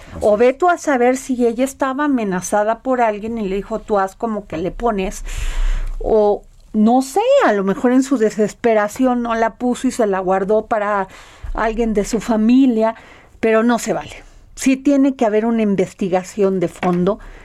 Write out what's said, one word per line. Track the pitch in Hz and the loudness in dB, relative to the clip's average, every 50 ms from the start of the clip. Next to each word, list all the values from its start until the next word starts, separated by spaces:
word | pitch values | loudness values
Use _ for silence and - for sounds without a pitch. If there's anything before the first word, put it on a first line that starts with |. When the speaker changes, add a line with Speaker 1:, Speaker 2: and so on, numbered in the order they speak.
| - - - | -20 -18 -8
Speaker 1:
Así | - | -2
Speaker 2:
o | - 214 208 | 0 2 2
Speaker 1:
es. | 202 | 4
Speaker 2:
ve | 247 254 | 4 2
tú | 254 - 359 349 | 2 2 2 0
a | 339 - | 0 0
saber | - 311 269 240 240 247 262 | 0 -2 0 2 2 2 0
si | 262 - - 254 233 240 | 0 -4 -4 -2 0 0
ella | 233 220 240 269 | 0 0 0 -2
estaba | 262 - - 285 262 254 285 302 | -4 -4 -4 -4 -4 -2 -2 -2
amenazada | 294 269 240 214 196 180 185 - - 208 208 208 220 226 220 | 0 0 0 -2 -2 -4 -4 -4 -2 0 0 0 0 -2 -4
por | - 262 254 240 | -2 -2 0 0
alguien | 233 220 208 202 214 226 233 226 | 0 0 0 -2 -6 -8 -6 -6
y | 208 185 | -4 -4
le | 190 | -4
dijo, | 202 190 - 226 214 | -6 -6 -6 -8 -8
"Tú | - - 214 196 | -4 -2 0 0
haz | 190 190 - | 0 -2 -4
como | - 233 226 214 202 202 | -6 -6 -6 -6 -6 -8
que | - 165 160 | -8 -8 -6
le | 185 165 | -6 -6
pones", | - - 233 240 208 196 190 196 - - - - - - - - - - - - - - - - - - | -4 -4 -2 -2 -2 -2 -4 -6 -6 -10 -10 -10 -8 -6 -6 -4 -2 -2 0 0 0 -2 -4 -6 -8 -6
o | - - 226 214 208 208 208 - - - _ - - - - | -2 0 2 2 2 2 0 -2 -6 -14 _ -20 -16 -6 0
no | 214 214 226 247 262 | 2 2 4 4 2
sé, | 262 - - 392 453 523 571 554 370 | 0 0 -2 0 2 4 4 4 4
a | 240 | 4
lo | 208 202 190 | 2 2 0
mejor | 196 190 - - 240 | -2 -2 0 0 2
en | 254 269 | 2 2
su | 262 - 277 220 | 2 2 0 0
desesperación | 220 208 - 214 208 196 - - - 233 220 214 208 208 - - 262 254 247 240 | 0 0 0 0 -2 -2 -2 -2 0 2 2 2 0 0 0 0 0 0 0 0
no | 233 233 226 | -2 -4 -2
la | 226 226 220 220 | -2 -2 -2 -2
puso | - 247 247 233 - - 254 | -2 -4 -4 -2 -2 -2 -2
y | |
se | - - 220 | 0 0 0
la | 202 190 190 | 0 0 0
guardó | 185 185 190 190 196 190 214 220 220 | 0 0 0 0 0 0 0 0 0
para | - 240 214 202 208 208 196 185 - - - - - - - - - - | 0 -2 -2 0 0 -2 -2 -4 -6 -10 -18 -20 -20 -20 -14 -10 -8 -4
alguien | - 214 226 220 233 233 226 202 | -2 -2 -2 -2 -2 -2 0 0
de | 202 190 | -2 -2
su | - 240 202 | -2 -2 -4
familia, | - - 226 220 214 226 247 262 277 254 226 220 220 - 330 - - - - - - _ - - | -2 0 0 2 4 4 6 6 6 4 4 2 0 0 -2 -4 -12 -20 -20 -20 -20 _ -6 -2
pero | - 220 220 220 | 0 2 4 4
no | 226 240 240 220 | 4 2 0 0
se | - 226 | -2 -4
vale. | 165 151 - - - - - - - - - - - | -4 -6 -8 -10 -16 -20 -20 -20 -20 -20 -20 -20 -12
Sí | - - 269 262 | -2 0 0 0
tiene | 262 - 285 285 269 269 277 269 | 2 2 2 4 4 4 2 2
que | - 247 | 0 0
haber | 208 214 214 226 | 2 2 2 2
una | 233 233 220 | 0 0 0
investigación | 214 202 196 185 185 - - - 208 180 180 185 180 - - 214 190 190 190 185 | 2 2 2 0 0 -2 -4 -6 -2 -2 -2 -2 -2 -4 -2 0 0 0 0 0
de | 170 165 | -2 -4
fondo, | - - 185 180 175 175 175 196 220 - - - - - | -4 -4 -2 0 0 2 2 0 -2 -2 -8 -16 -20 -20